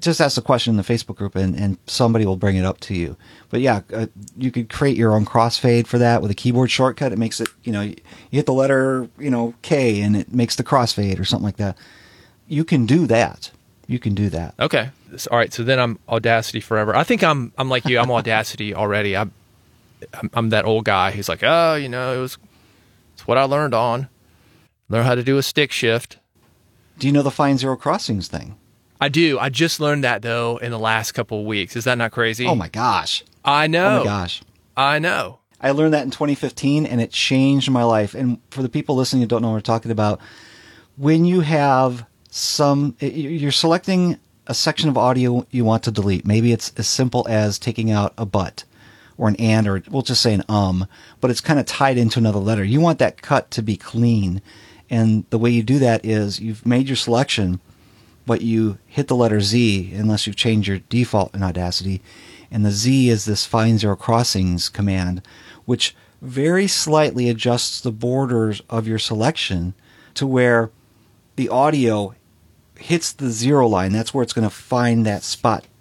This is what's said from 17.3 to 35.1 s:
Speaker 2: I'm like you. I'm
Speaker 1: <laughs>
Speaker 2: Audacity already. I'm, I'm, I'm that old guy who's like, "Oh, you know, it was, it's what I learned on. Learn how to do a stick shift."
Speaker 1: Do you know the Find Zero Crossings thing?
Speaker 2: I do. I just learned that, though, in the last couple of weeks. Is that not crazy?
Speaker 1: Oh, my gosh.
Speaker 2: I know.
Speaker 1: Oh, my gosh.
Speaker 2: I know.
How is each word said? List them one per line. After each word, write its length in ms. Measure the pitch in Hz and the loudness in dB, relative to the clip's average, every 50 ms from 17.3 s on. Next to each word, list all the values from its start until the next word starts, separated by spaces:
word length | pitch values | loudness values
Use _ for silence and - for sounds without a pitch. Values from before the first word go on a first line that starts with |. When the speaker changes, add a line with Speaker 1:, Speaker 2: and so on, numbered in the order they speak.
| 151 139 120 117 - | 0 0 -2 -6 -6
Speaker 2:
I'm 140 | - 131 131 | -6 -4 -2
like 160 | 131 127 - | -2 -2 0
you. 120 | 127 123 117 | 0 2 2
I'm 120 | 120 127 | 2 2
Speaker 1:
<laughs> 80 | 123 113 | 0 0
Speaker 2:
Audacity 540 | 107 113 110 110 107 - - - 107 104 98 | 0 0 0 0 0 -2 -6 -8 -8 -8 -4
already. 420 | - 107 104 101 107 104 104 95 | -4 -2 0 0 0 -2 -2 -2
I'm, 160 | 98 107 101 - _ _ _ _ _ _ _ _ _ _ _ _ - - - - | -2 -4 -4 -8 _ _ _ _ _ _ _ _ _ _ _ _ -20 -20 -18 -14
I'm, 180 | - - 104 - | -10 -10 -6 -4
I'm 140 | 117 117 110 | -2 -2 0
that 160 | 110 107 - | 0 0 2
old 180 | 110 110 110 107 | 2 0 0 0
guy 260 | 110 101 95 92 98 | 2 2 2 2 0
who's 180 | 98 104 98 - | -2 -4 -6 -6
like, 140 | 82 82 - | -4 -2 0
"Oh, 320 | 127 160 170 170 160 156 | 2 2 2 2 2 0
you 140 | 151 143 131 | -2 -4 -6
know, 260 | 120 127 127 127 127 | -6 -6 -6 -4 -4
it 60 | 127 | -4
was, 160 | 127 127 - - _ - _ _ _ _ _ _ _ _ _ _ _ _ _ | -6 -8 -10 -14 _ -20 _ _ _ _ _ _ _ _ _ _ _ _ _
it's 120 | - - | -10 -2
what 120 | - 120 131 | 0 2 2
I 60 | 139 | 2
learned 280 | 135 139 147 151 143 117 | 2 2 0 0 0 0
on. 360 | 113 120 120 117 127 135 - _ _ _ _ _ _ _ _ _ _ _ _ _ _ _ - | 0 0 0 0 -2 -6 -8 _ _ _ _ _ _ _ _ _ _ _ _ _ _ _ -4
Learn 160 | 104 117 117 | 0 0 2
how 80 | 127 123 | 2 2
to 80 | 123 120 | 0 2
do 160 | 131 135 139 | 2 2 2
a 40 | 135 | 0
stick 300 | - - 147 147 131 - | 0 0 0 -2 0 -2
shift." 460 | - - 113 113 113 - - - - _ _ _ _ _ _ _ _ _ _ _ _ _ _ _ - | -2 0 2 0 0 -2 -6 -20 -20 _ _ _ _ _ _ _ _ _ _ _ _ _ _ _ -4
Speaker 1:
Do 80 | 127 | 0
you 60 | 139 143 | 2 2
know 80 | 143 139 | 4 2
the 80 | 139 | 2
Find 280 | - - 147 139 139 127 | 0 0 0 2 2 0
Zero 180 | 127 135 131 | 0 -2 -4
Crossings 520 | - - 147 170 208 - - 110 95 85 - | -2 -2 -2 -2 -2 -2 -4 -4 -4 -4 -6
thing? 280 | - 87 - - 107 - _ _ _ _ _ _ _ - | -10 -10 -10 -12 -18 -20 _ _ _ _ _ _ _ -4
Speaker 2:
I 80 | 143 143 | -2 0
do. 280 | 131 156 170 160 139 110 | 2 2 2 2 2 0
I 120 | 113 139 | -2 -4
just 280 | 127 120 165 165 - - | -2 0 -2 0 -2 -2
learned 240 | 156 147 147 147 135 | -2 0 0 0 0
that, 180 | 123 120 101 110 | 0 0 -2 -2
though, 340 | 117 117 120 117 120 120 | -4 -2 -2 -2 -2 -4
in 140 | 117 120 117 | -4 -6 -8
the 80 | 117 110 | -6 -4
last 340 | 110 110 110 113 110 - - | -2 0 0 0 -2 -4 -6
couple 280 | - 117 - 113 104 | -6 -6 -6 -6 -6
of 40 | 104 | -4
weeks. 300 | 107 110 101 90 - - | -4 -4 -4 -4 -4 -6
Is 80 | 120 110 | -4 -2
that 140 | 135 123 120 | -2 -2 0
not 140 | 117 113 - | -2 -4 -2
crazy? 340 | 123 117 113 113 120 123 | -2 -2 -2 -2 -2 -2
Speaker 1:
Oh, 80 | 123 165 | -2 -2
my 140 | 113 87 85 | -2 -4 -6
gosh. 540 | - 113 123 123 101 90 80 - - - - _ _ _ - | -6 -2 0 0 0 0 -2 -4 -6 -8 -8 _ _ _ -2
Speaker 2:
I 220 | 139 143 147 156 | 0 2 2 2
know. 300 | 156 160 170 185 202 214 | 2 2 2 2 2 2
Speaker 1:
Oh, 20 | - | 2
my 60 | 135 | 0
gosh. 360 | 104 101 101 90 90 - - - _ _ _ _ _ - | 0 -2 -4 -4 -6 -8 -12 -14 _ _ _ _ _ -4
Speaker 2:
I 240 | 127 135 139 147 151 | -2 0 0 0 0
know. 420 | 156 175 | 0 -2